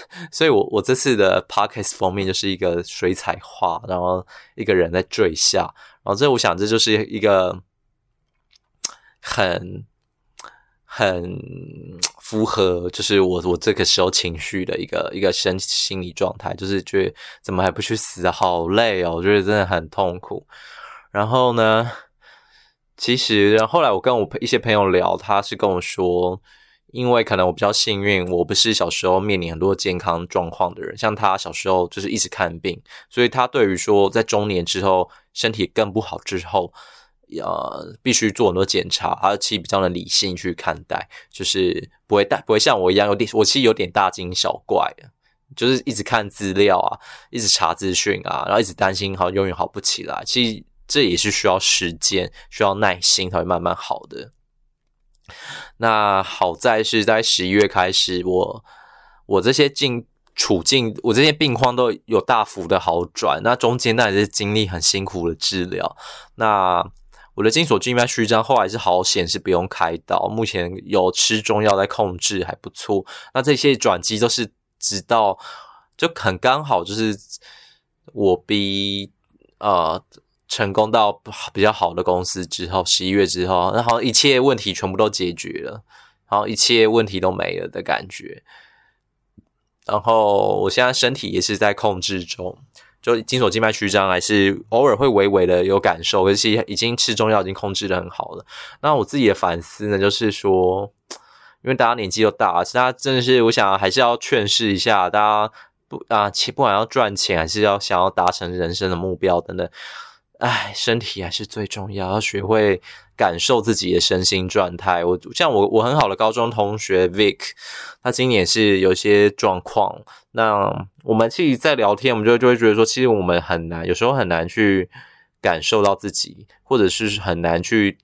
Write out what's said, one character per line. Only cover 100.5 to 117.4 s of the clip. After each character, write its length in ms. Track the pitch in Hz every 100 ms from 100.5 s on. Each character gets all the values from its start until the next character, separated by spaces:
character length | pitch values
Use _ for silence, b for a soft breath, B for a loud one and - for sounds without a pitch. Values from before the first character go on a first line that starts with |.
| 92 90 95 101 _ _ B B B B B
因 60 | 123
为 60 |
大 120 | 127 117
家 80 |
年 160 | 120 95
纪 140 | 110
都 60 | 107
大 280 | - 101 87
了， 60 |
大 260 | 92 123 127
家 20 |
真 220 | 127 139
的 80 | 127
是， 200 | 123 127
我 80 | 113
想 260 | 117 98 98
还 100 | 95
是 120 | 127
要 160 | 120 120
劝 300 | - 127 101
示 260 | - 110
一 40 | 98
下 320 | 117 101 90
大 380 | 104 107 107 107
家， 60 | B B _ _
不， 180 | - -
啊， 200 | 110 104
其-， 220 | - -
不 100 | -
管 120 | 123
要 100 | 101
赚 300 | 113 131 107
钱， 240 | 98 - 85
还 80 | 80
是 140 | 107
要 180 | 104 101
想 200 | - 92
要 120 | 95
达 160 | 92 90
成 260 | - 90
人 220 | 90 85
生 160 | 90 95
的 60 | 85
目 200 | 92 87
标 240 | 95 87
等 160 | - 92
等， 120 | 87 B B B B B _ _
唉， 340 | 123 120 - -
身 240 | 120 113
体 220 | 104 98
还 80 | 85
是 140 | -
最 220 | 104 107 101
重 260 | 104 98
要， 160 | 98 92
要 80 | 107
学 220 | - 101
会 380 | 98 110 104 92 B B B -
感 220 | 98 85
受 220 | - 120
自 140 | 107
己 180 | 101 90
的 80 | 87
身 240 | - 92
心 240 | 92 95 92
状 260 | 104 90
态。 300 | 87 92 87
我， 140 | 87 90 -
像 180 | - 165
我， 140 | 107 101
我 140 | 110
很 120 | 117
好 140 | 147 104
的 80 | 98
高 160 | 110
中 180 | 120 123
同 280 | 107 101 104
学 280 | - 92 90
Vic， 420 | 95 101 -